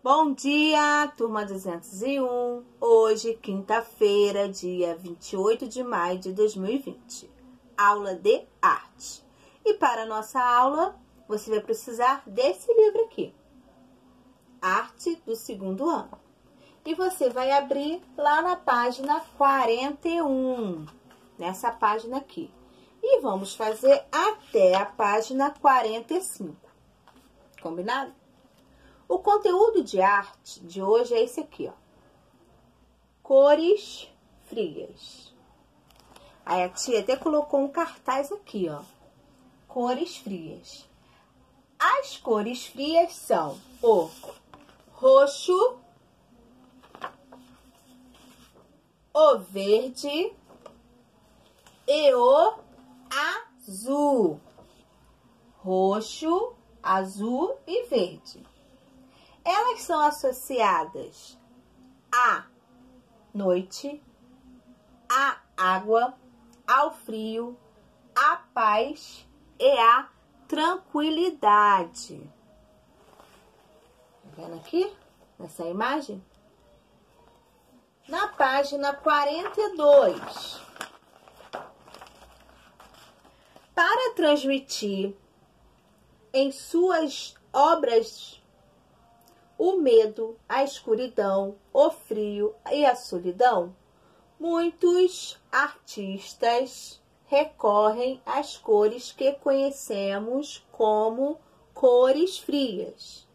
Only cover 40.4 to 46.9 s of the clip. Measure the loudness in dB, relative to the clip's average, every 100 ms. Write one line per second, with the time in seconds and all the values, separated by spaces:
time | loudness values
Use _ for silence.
40.4 | -14 -18 -20 -20 _ _ _ _ _ _
41.4 | _ _ _ _ 0 0 -4 -12 -2 -2
42.4 | -2 -8 -14 -8 0 0 0 -4 -2 -2
43.4 | -2 -10 -20 0 4 4 2 -10 -20 -20
44.4 | _ -20 -20 _ _ 2 6 8 6 0
45.4 | -2 2 0 -2 _ _ _ _ _ _
46.4 | _ _ _ _ _